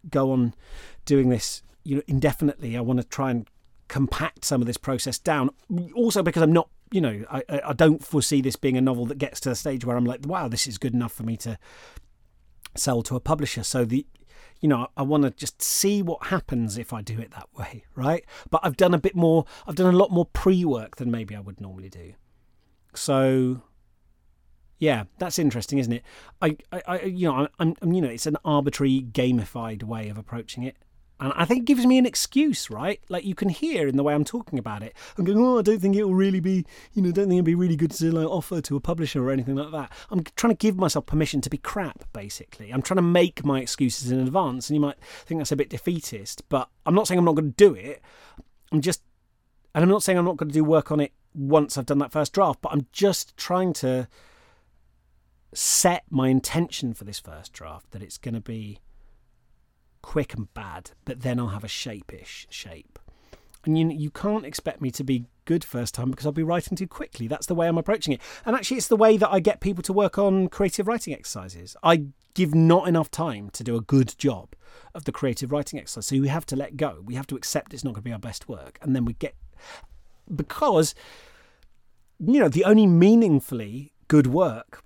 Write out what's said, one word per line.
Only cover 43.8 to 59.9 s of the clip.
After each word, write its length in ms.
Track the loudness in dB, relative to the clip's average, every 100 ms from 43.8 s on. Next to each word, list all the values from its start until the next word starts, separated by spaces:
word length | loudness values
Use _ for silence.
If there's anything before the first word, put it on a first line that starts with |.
| -2 -2 -4
in 80 | -2
advance, 520 | 0 0 -2 -4 -2
and 40 | 0
you 40 |
might 160 | 0 -2 -18 -20 -8
think 140 | -6
that's 120 | -4
a 40 | -2
bit 120 | -4
defeatist, 760 | -4 -4 -6 -8 -12 -14 -16 -4
but 220 | -4 -4 _ 2
I'm 80 |
not 120 | 2 4
saying 120 | 2
I'm 80 | 2
not 80 |
gonna 140 | 2 -2
do 260 | 6 6
it. 260 | 6 -10 -14 -18 -20 -20 -20 -20 _ _
I'm 80 | 0
just, 220 | 0 -4 _ _ _ _ _ _ _
and 100 | 2
I'm 60 | 4
not 120 | 4
saying 160 | 2 2
I'm 60 |
not 140 | 0 -2
gonna 140 | -2
do 120 | 0
work 260 | 4 4 4
on 100 | -2
it 120 | -2 _ _
once 420 | -8 4 4 4 -4
I've 100 | 0
done 120 | 0
that 140 | 0
first 200 | -2 -2
draft, 300 | 2 2 2
but 100 | -4
I'm 140 | -4 -4
just 440 | 0 2 2 -6 -12
trying 380 | -2 0 0
to 340 | -2 -2 -2 -4 _ -20 _ _ _ _ _ _ _ _ _ _ _ _
set 520 | -4 0 2 2 0 _
my 200 | 0 2
intention 640 | 2 0 -2 -4 -4 -8
for 100 | -8
this 160 | -12 -14
first 320 | -14 -18 -18
draft, 380 | -18 -18 -18 _
that 120 | -18
it's 140 | -16 -14
gonna 240 | -8 -8
be 380 | -8 -10 -12 -16 -20 -20 -20 _ _ _ _ _ _ _ _